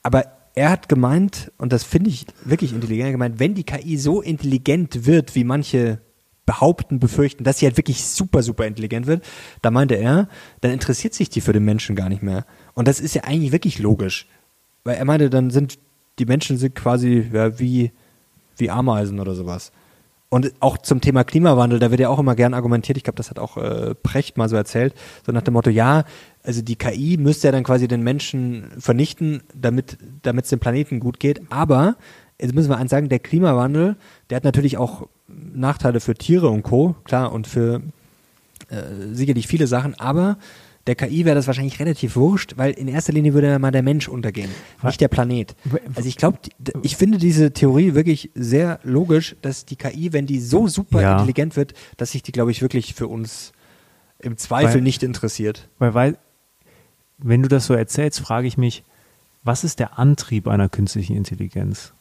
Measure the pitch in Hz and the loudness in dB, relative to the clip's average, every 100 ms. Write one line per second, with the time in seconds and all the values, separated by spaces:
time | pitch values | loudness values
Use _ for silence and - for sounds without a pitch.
0 | 127 131 127 _ _ - 147 185 - 131 | 4 2 2 _ _ 0 2 2 2 2
1 | 123 160 196 - - _ 127 120 - 170 | 4 4 2 -2 -16 _ -2 -2 0 0
2 | 208 131 - _ 123 160 135 117 110 110 | 0 -2 -12 _ -2 -2 0 -4 -4 -2
3 | 135 127 123 113 147 196 160 143 165 151 | -2 -2 -4 0 -2 -2 -6 -8 -4 -2
4 | 147 196 202 151 139 131 131 160 165 123 | 0 0 -2 -4 0 0 0 0 0 -2
5 | 120 165 - 123 120 139 143 123 117 110 | 4 4 2 -2 0 0 0 0 0 -2
6 | _ _ _ _ - - 143 175 - 131 | _ _ _ _ -4 2 2 2 -2 0
7 | 123 - 143 - 127 131 139 123 - 127 | 0 2 0 0 -2 2 2 2 -2 -4
8 | - - 190 143 117 113 110 107 107 117 | -4 -6 0 0 0 -2 -4 -4 -6 -4
9 | 127 165 - - - - 113 120 139 107 | 0 -2 -2 -20 -20 -2 2 4 4 2
10 | 117 160 202 - - _ 123 131 - 127 | 4 2 2 -6 -20 _ -2 0 -2 -2
11 | 226 - 208 120 - 104 104 107 - 98 | -4 -4 -4 -2 0 2 2 0 -2 -4
12 | 92 98 101 95 - _ - - 120 139 | -4 -4 -4 -6 -8 _ -12 0 0 0
13 | 151 - - 156 143 156 170 - 104 107 | -2 -4 -2 -2 0 0 -2 -2 -2 0
14 | 95 - - _ _ _ _ _ 120 123 | -4 -6 -12 _ _ _ _ _ -6 -4
15 | 135 151 143 131 127 131 139 - _ _ | 0 2 2 2 2 0 -2 -8 _ _
16 | _ - 123 139 - 127 131 131 123 123 | _ -6 -2 0 0 -2 -2 -2 -2 0
17 | 123 120 117 110 110 117 123 123 120 _ | 2 2 0 0 0 0 -2 0 -2 _
18 | _ _ _ _ _ - 117 123 127 107 | _ _ _ _ _ -6 -4 0 0 0
19 | 104 101 95 92 87 90 - _ _ _ | -2 -4 -6 -6 -6 -10 -12 _ _ _
20 | _ _ _ 127 131 - - - - 131 | _ _ _ 0 0 -2 -2 -2 -2 0
21 | 143 131 123 156 170 127 120 120 120 123 | 4 2 2 4 4 4 4 4 2 4
22 | 127 139 135 120 120 123 120 120 - 135 | 2 2 0 2 2 2 0 0 0 -4
23 | - - 117 - 117 - 113 113 113 - | -4 -8 -12 -10 -10 -8 -6 -4 -6 -4
24 | - 135 - - 110 110 101 113 135 - | -4 -2 -4 -2 0 0 0 0 -2 -4
25 | - - - 117 - 117 117 110 120 151 | -20 -12 -4 -2 2 2 4 4 4 4
26 | 147 - - _ - 117 113 117 120 98 | 0 -10 -20 _ -8 -6 -6 -6 -4 -4
27 | 151 175 143 151 143 131 123 127 123 120 | 0 2 2 4 2 2 2 2 2 0
28 | 117 143 - 135 123 120 - - 131 120 | 0 -2 -4 -4 -4 -6 -12 -6 0 2
29 | 151 - 160 147 - 135 123 123 127 - | 0 -2 -4 -4 -10 -4 -2 -2 -4 -18
30 | - 139 127 120 - 127 120 127 147 123 | -20 -6 -2 -2 -2 -2 0 -2 -2 -4
31 | 120 - 139 147 - 127 160 131 175 240 | -4 -2 -2 -2 -6 -2 2 4 4 0
32 | - - _ _ 123 131 151 123 127 139 | -10 -20 _ _ -2 0 2 0 0 0
33 | 147 127 - 160 180 123 131 151 180 208 | 0 -2 0 2 4 2 2 2 0 -2
34 | - _ _ 127 143 120 139 - 123 - | -12 _ _ -2 2 2 0 0 -6 -6
35 | - _ _ - - 135 131 147 127 120 | -18 _ _ -20 -14 -4 -4 0 0 0
36 | - 113 - 180 160 107 - 123 170 165 | -2 -4 2 4 4 0 2 2 2 -2
37 | - 127 127 113 110 123 117 120 151 - | -4 -2 -2 -6 -4 -2 0 -2 -8 -16
38 | _ _ _ _ _ _ - 110 71 98 | _ _ _ _ _ _ -14 -12 -12 -12
39 | 101 120 139 120 - 165 139 123 139 - | -10 -4 0 0 0 0 2 0 -2 -6
40 | 120 151 190 202 - - - _ - 120 | -2 0 0 -2 -8 -20 -20 _ -4 -4
41 | 127 156 165 143 131 127 139 - 151 151 | -2 0 4 2 2 -2 -4 -4 -4 -2
42 | 120 123 147 196 - - 135 - 135 143 | -2 2 4 2 -2 -2 -2 -2 -4 -4
43 | - 151 151 143 143 139 135 131 127 147 | 0 2 4 4 4 2 2 2 2 0
44 | - 127 110 98 98 95 - _ 127 - | -2 -6 -6 -6 -10 -12 -18 _ -4 0
45 | 139 - 120 123 104 - 135 127 - 127 | 0 2 0 -2 -4 -8 -6 -4 -6 -8
46 | 123 - 156 - - _ - 139 147 - | -6 0 0 0 -10 _ -10 -6 -6 0
47 | 190 208 170 156 151 - 139 135 185 143 | 2 4 4 4 4 4 4 4 4 2
48 | 165 151 - - 120 139 170 160 131 131 | 2 -2 -4 -8 0 0 0 -4 -2 0
49 | 175 156 160 - 135 135 - 135 135 - | 2 0 0 -10 -10 -10 -14 -10 -10 -6
50 | 170 151 139 135 120 165 220 170 202 107 | -4 -2 -2 -4 0 2 2 -2 0 2
51 | 98 95 123 127 156 143 139 - - - | 4 4 2 0 -2 -2 -4 -6 -20 -10
52 | 120 131 - 120 117 110 127 127 - - | -8 -8 -6 -2 0 0 -2 -2 -6 -8
53 | 117 113 113 - - _ _ _ _ _ | -8 -8 -10 -12 -20 _ _ _ _ _
54 | _ _ 123 113 - 120 147 127 131 127 | _ _ -12 -10 -4 0 4 4 2 0
55 | 131 120 110 - 107 107 - _ 120 113 | -6 -4 -6 -4 -6 -6 -16 _ 0 2
56 | 135 - _ _ _ _ _ _ _ _ | 0 0 _ _ _ _ _ _ _ _
57 | _ _ 131 120 135 139 117 120 113 - | _ _ 2 2 4 2 2 0 0 -2
58 | 147 - - 113 127 131 123 - _ _ | -2 -4 -4 -4 -2 0 -2 -2 _ _
59 | _ _ _ _ 120 120 170 - - - | _ _ _ _ -4 -2 -4 -4 -6 2
60 | 135 143 - 110 92 104 98 - 101 107 | 2 2 0 -4 0 0 0 0 -2 -2
61 | 95 107 98 - 92 98 98 101 - _ | -4 -4 -4 -6 -8 -4 -4 -6 -12 _